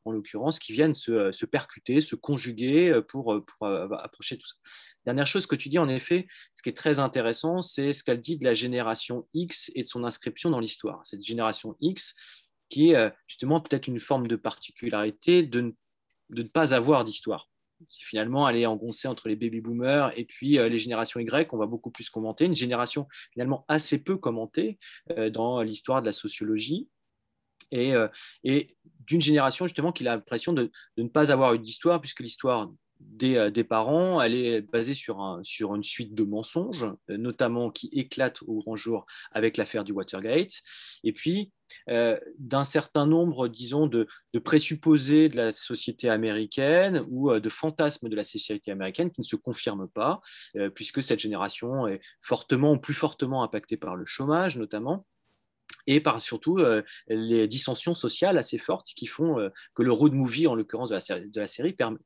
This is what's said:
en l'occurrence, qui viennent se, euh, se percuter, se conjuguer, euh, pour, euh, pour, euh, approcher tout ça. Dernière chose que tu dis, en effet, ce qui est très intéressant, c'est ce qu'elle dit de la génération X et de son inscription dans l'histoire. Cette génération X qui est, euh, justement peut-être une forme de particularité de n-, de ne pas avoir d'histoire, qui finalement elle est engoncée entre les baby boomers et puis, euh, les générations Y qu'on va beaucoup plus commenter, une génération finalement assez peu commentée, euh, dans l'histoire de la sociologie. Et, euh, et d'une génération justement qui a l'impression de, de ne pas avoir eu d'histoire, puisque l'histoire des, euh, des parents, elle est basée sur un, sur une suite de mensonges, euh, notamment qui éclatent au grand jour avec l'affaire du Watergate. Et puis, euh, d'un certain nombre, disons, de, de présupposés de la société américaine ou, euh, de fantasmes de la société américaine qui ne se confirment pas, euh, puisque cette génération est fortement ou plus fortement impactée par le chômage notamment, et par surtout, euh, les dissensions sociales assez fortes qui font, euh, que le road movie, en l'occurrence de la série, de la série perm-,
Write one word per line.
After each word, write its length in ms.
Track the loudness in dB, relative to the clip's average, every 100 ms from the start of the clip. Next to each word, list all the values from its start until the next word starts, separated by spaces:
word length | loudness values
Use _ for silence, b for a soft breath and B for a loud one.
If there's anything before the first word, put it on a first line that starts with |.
en 80 | -6
l'occurrence, 480 | -6 -6 -4 -2 -2
qui 140 | -2
viennent 220 | 2 2 2
se, 160 | 0
euh, 200 | 2 2
se 140 | 0 -2
percuter, 560 | -2 -4 -8 2 2
se 140 | 2 -4
conjuguer, 720 | -4 -4 -4 -4 2 4 6
euh, 120 | 4
pour, 300 | 0 -4 -2
euh, 140 | -2 -4
pour, 220 | _ -4
euh, 200 | -2 -4 -8
approcher 380 | -10 -12 -10 -10
tout 100 | -12
ça. 80 | -18 B B B B -2
Dernière 220 | 0 2
chose 180 | 0 0
que 100 | -2
tu 140 | 2
dis, 100 | 2
en 80 | 2
effet, 380 | 0 0 0 0 B B -10
ce 80 |
qui 60 | -10
est 80 | -2
très 220 | 2 2
intéressant, 600 | 2 2 0 0 0 -2
c'est 320 | -2 -2 -2
ce 100 | -2
qu'elle 160 | -2 -2
dit 180 | -2 0
de 60 |
la 120 | 2 2
génération 720 | 0 -2 -2 -4 -4 -8 -6
X 380 | -6 -4 -6 -6 -8
et 80 |
de 40 | -6
son 160 | -4
inscription 460 | -6 -4 -8 -4 0
dans 100 | 0
l'histoire. 420 | -2 -6 -8 -10 -14
Cette 180 | -14
génération 540 | -8 -2 -2 -2 -10 -4
X 360 | -2 -2 -8 B B B B _ _
qui 200 | 4 6
est, 60 | 8
euh, 160 | 4 0 -16
justement 340 | -6 0 0
peut-être 260 | 0 -2 -2
une 120 | -6
forme 260 | -2 -2 0
de 100 | -2
particularité 1080 | -4 -8 -14 -10 -4 -2 -2 -2 4 4
de 160 | 4 0
n-, 140 | -2 -6 _ _ _ _ -10
de 100 | -8
ne 60 | -2
pas 260 | 2 4
avoir 300 | 4 6 4
d'histoire, 460 | 2 -4 -6 -6 -8 _ _ _ -20
qui 140 | -20
finalement 440 | -6 -4 -2 2 2
elle 80 | 4
est 100 | 2
engoncée 420 | 0 -6 -6 -6
entre 200 | -6 -4
les 80 | -4
baby 260 | -4 -4
boomers 560 | -6 -2 2 2 2 -2
et 80 | -10
puis, 320 | -6 2 4
euh, 120 | 4
les 100 | 2
générations 400 | 0 -2 -2 -4
Y 260 | 0 0 0
qu'on 120 | -2
va 100 | -2
beaucoup 240 | -4 -8
plus 180 | -12 -10
commenter, 360 | -6 -6 2 2
une 100 | 2
génération 520 | 0 0 -2 -4 -8 B B
finalement 320 | -4 -2 -2 0
assez 340 | 0 2 0
peu 160 | 0 -2
commentée, 600 | -2 -4 -4 -2 -2 -6 B B -8
euh, 180 | -2 -2
dans 320 | 0 0 0
l'histoire 400 | -2 -4 -2 0
de 60 | 0
la 60 |
sociologie. 720 | -4 -8 -6 -2 -2 -2 -4 -6 _ _ _ _ _ _ _ -6
Et, 240 | -2 2
euh, 140 | 4 2 B B B
et 320 | 0 0 0 _ _ -20
d'une 200 | 0 2
génération 460 | 6 6 4 2 -4
justement 240 | -2 -2
qui 160 | -2 -2
a 80 | -2
l'impression 380 | -2 -4 0
de, 180 | 0 0 B B -6
de 60 |
ne 60 | 0
pas 220 | 4 6
avoir 220 | 6 6
eu 60 | 4
d'histoire, 420 | 0 0 2 2
puisque 200 | -2 -10
l'histoire 500 | -12 -4 0 0 -2 -12 _ _
des, 360 | -20 -2 2 4
euh, 160 | 4
des 140 | 2 2
parents, 560 | 0 2 2 2 2
elle 120 | 2
est 280 | 2 0 -2
basée 320 | 0 -2 -2
sur 260 | -4 -6 -6
un, 240 | -6 -8
sur 320 | -10 -6 -4 -2
une 80 |
suite 320 | -4 -6 -6 -2
de 80 |
mensonges, 640 | -2 -2 -4 -4 -4 -4 -6 -8 -10
euh, 80 | -6
notamment 520 | -6 0 0 0 -4
qui 200 | -6 -6
éclatent 500 | -6 -6 -2 -2 -2
au 180 | -6 -6
grand 160 | -6 -8
jour 280 | -4 -4 -6 B B
avec 260 | 0 0 0
l'affaire 260 | -2 -4
du 80 | -4
Watergate. 600 | -6 -6 -8 0 0 0 -8 B B B B
Et 80 | -4
puis, 400 | -2 -2 -2 -4 _ _ B -2
euh, 300 | 0 2 0 -6 -16
d'un 260 | -2 -2
certain 440 | 0 0 0 2 4
nombre, 400 | 4 4 0 -4
disons, 400 | -4 -4 0 2
de, 200 | 2 0 B _
de 60 | -4
présupposés 880 | 4 4 4 2 6 6 6 6 6
de 80 | 4
la 160 | -2
société 560 | -2 -6 -6 -6 -2 0
américaine 960 | 2 0 -2 -2 0 4 6 4 0 -2
ou, 220 | 0 2
euh, 80 | 2
de 100 | 0
fantasmes 600 | -2 -2 0 0 0 -4
de 60 | -4
la 80 |
société 480 | -4 -6 -6 -6 -6
américaine 400 | -6 -4 -2 -2
qui 100 | -4
ne 40 | -6
se 100 | -6
confirment 540 | -6 -6 -6 -6 -6
pas, 320 | -2 -2 -2 B B B -4
euh, 140 | -4
puisque 320 | -4 -8 -6
cette 180 | -2 -2
génération 680 | -2 -4 -4 -6 -6 -4 -4
est 120 | -4 B B
fortement 520 | -6 -6 0 2 4
ou 40 | 4
plus 160 | 0
fortement 500 | -2 -2 -2 -2 0
impactée 320 | -2 -4 -6 -8
par 200 | -6 -8
le 100 | -6
chômage 500 | -4 0 0 0 -2
notamment, 500 | -6 -4 -4 -4 -8 _ _ _ _ _ -20 -8 2
et 120 | 4
par 220 | 4 0
surtout, 380 | -4 -4 0 4
euh, 240 | 4 4 B B -4
les 400 | -2 2 4 2
dissensions 480 | 0 -4 -4 -4 -2
sociales 420 | -4 0 2 2
assez 220 | 0 -4
fortes 280 | -4 -4 -6 -12
qui 120 | -10
font, 320 | -2 0 0
euh, 100 | -2 B B
que 80 | 0
le 100 | 4
road 220 | 6 6
movie, 340 | 6 0 2 2
en 80 | 2
l'occurrence 340 | -2 -6 -4
de 40 |
la 80 | -4
série, 280 | -4 -6 -6
de 120 | -6
la 60 | -6
série 260 | -4 -4
perm-, 240 | -2 -4 -4